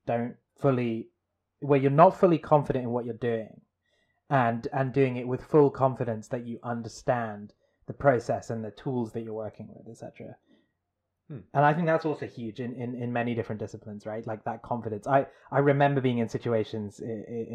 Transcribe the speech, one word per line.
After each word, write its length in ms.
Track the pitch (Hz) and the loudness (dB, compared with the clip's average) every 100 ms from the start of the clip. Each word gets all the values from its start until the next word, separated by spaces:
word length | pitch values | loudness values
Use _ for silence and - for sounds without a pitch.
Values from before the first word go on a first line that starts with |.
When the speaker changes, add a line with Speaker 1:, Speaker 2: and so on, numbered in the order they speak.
| - | -4
Speaker 1:
don't 280 | 117 123 - _ _ | -2 -4 -8 _ _
fully, 520 | 143 127 120 113 - _ _ _ _ _ | 2 2 0 -4 -8 _ _ _ _ _
where 180 | 139 143 | 0 2
you're 120 | 135 | 4
not 280 | 143 185 190 | 8 8 8
fully 200 | 190 160 | 4 4
confident 460 | - 151 139 131 | 4 2 2 -2
in 60 | 117 | -2
what 140 | 120 | -4
you're 100 | 117 | -4
doing, 460 | 110 120 113 104 - _ _ _ _ _ _ - | -4 -2 -2 -6 -16 _ _ _ _ _ _ 0
and, 360 | 139 120 117 120 | 2 2 0 -2
and 200 | 139 131 | -2 0
doing 240 | 135 131 123 | 2 2 0
it 120 | 123 | -4
with 160 | 127 | -6
full 260 | - 156 139 | 2 6 6
confidence 580 | 135 131 123 117 110 - | 4 0 2 -4 -4 -6
that 180 | 127 120 | -8 -8
you 120 | 117 | -10
understand 880 | 120 117 113 - - 123 110 104 104 _ _ _ - | -8 -8 -10 -6 -4 -2 -4 -10 -16 _ _ _ -16
the 60 | |
process 580 | 131 139 120 123 110 - | 0 2 2 0 -4 -6
and 140 | 113 | -8
the 60 | 107 | -10
tools 400 | - 143 123 110 | -10 -6 -4 -4
that 80 | 120 | -8
you're 120 | 113 | -8
working 340 | 110 107 - 107 | -8 -10 -12 -18
with, 180 | - - | -18 -20
et 80 | 113 | -18
cetera. 360 | - - - - _ _ _ _ _ _ _ _ - | -18 -16 -18 -20 _ _ _ _ _ _ _ _ -18
Speaker 2:
Hmm. 100 | 135 - | -18 -4
Speaker 1:
And 100 | 139 | 2
I 100 | 147 | 4
think 120 | 156 160 | 4 2
that's 180 | 160 | 0
also 220 | 160 143 104 | 0 -4 -8
huge 320 | - 117 104 | -10 -10 -8
in, 120 | 123 | -8
in, 200 | 127 120 | -6 -6
in 180 | 123 120 | -6 -4
many 220 | 120 120 | -2 -2
different 260 | 113 - 107 | -2 -4 -6
disciplines, 460 | 107 107 110 104 110 | -8 -10 -14 -12 -10
right? 200 | 110 113 | -8 -8
Like, 180 | 110 | -8
that 180 | - 113 | -8 -8
confidence. 440 | - 120 113 104 131 | -6 -6 -4 -6 2
I, 200 | 139 135 - - | 2 2 -8 -2
I 60 | 131 | 2
remember 420 | 143 139 143 139 | 4 6 4 4
being 180 | 127 120 | 2 0
in 100 | 113 | -2
situations 720 | 120 120 113 104 113 104 - | -2 0 0 0 -6 -8 -10
i-, 60 | - | -10
i-, 360 | 110 98 117 110 | -10 -8 -8 -8